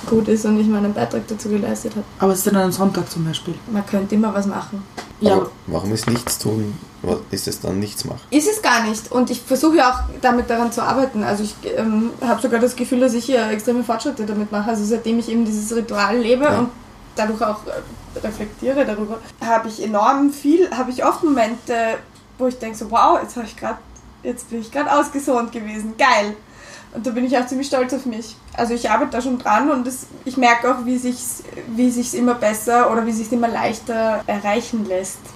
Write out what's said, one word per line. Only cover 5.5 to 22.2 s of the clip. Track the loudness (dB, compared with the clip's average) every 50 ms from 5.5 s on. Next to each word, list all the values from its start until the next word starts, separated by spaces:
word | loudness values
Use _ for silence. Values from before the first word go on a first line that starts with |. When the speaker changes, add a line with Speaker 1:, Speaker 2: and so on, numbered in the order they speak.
| -6 -12 -8
Speaker 3:
warum | -4 -4 -2 0 0 -2
ist | 0 0 0
nichts | 0 0 0 -4 -6 -2
tun? | -2 0 0 0 -2 -2 -6 -8 -12 -16 -14 -6 -2
Wa-, | -2 -2 -2 -2 -4 -6
ist | -4 -4 -6
es | -6 -4
dann | -4 -2 -2 -2
nichts | -2 -4 -6 -8 -8
machen? | -8 -8 -10 -6 0
Speaker 1:
Ist | 2 2 4 2
es | 0 2 2
gar | 2 2 2 2
nicht. | 0 -2 -4 -6 -2
Und | 0 0 0 0
ich | -2 -6
versuche | -2 0 0 2 4 4 6 6
ja | 6 4
auch | 4 0 -4 -6 -4 0
damit | 2 4 4 4 2 0
daran | 0 0 0 0
zu | 0 -2 -2
arbeiten. | 0 2 2 0 0 0 -2 -2
Also | 0 -2 -2 -2
ich, | -6 -8 -8 -8 -4 -2
ähm, | -2 0 2 2 2 0 0 -2 -4
habe | 0 0 0 0
sogar | 2 0 2 2
das | 2 2 0
Gefühl, | -2 -2 0 2 2
dass | 4 4 2
ich | 0 0
hier | 2 2 2 2 0
extreme | -2 -2 0 0 0 0 0
Fortschritte | 0 -2 -2 -2 -4 -4 -4 -4
damit | -4 -2 -2 -2 -2 -2
mache. | -2 0 0
Also | 0 0 0
seitdem | 0 0 0 0 0 0 0
ich | 0 0
eben | 0 2 2
dieses | 2 0 -2 -2 -2 -2
Ritual | -2 -2 -2 0 0 0 2 2 2
lebe | 4 4 4 4 4
Speaker 3:
Ja. | 4 4 2
Speaker 1:
und | 2 0 -2 -8 -18 -20 -20 -20 -20 -10 -4
dadurch | -2 -2 -2 0 0 -2
auch, | -2 -2 -4 -6
äh, | -8 -10 -10 -10 -12 -14 -16 -18 -14 -10 -8
reflektiere | -6 -6 -6 -6 -8 -10 -8 -4 -2 0 2 2 2
darüber, | 0 0 -4 -4 -6 -6 -10 -12 -16 -12 -8 -2
habe | 0 2 2 0 -2
ich | -6 -6 -4
enorm | -2 2 4 4 4 4 4 4 2 2
viel, | 2 2 2 4 4 4 2
habe | 2 -2 -4 -4 -4
ich | 0 2
oft | 2 2 2 2
Momente, | 2 2 2 2 0 0 -6 -6 -4 -2 0 0 0 -2 -4 -8 -14 -20 -20